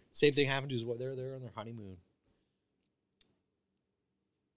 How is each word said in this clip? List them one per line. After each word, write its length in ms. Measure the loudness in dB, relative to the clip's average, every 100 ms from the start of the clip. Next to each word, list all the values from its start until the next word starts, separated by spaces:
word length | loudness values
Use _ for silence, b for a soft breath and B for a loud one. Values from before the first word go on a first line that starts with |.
| -8
Same 200 | 4 6
thing 160 | 6 4
happened 220 | 2 0
to 60 | -2
his, 80 | -2 -2
they 80 | -4
were 80 | -6
there 180 | -8 -8
on 60 |
their 100 | -10 -10
honeymoon. 420 | -10 -10 -12 -14 -20 _ _ _ _ _ _ _ _ _ _ _ -20 _ _ _ _ _ _ _ _ _ _ _ _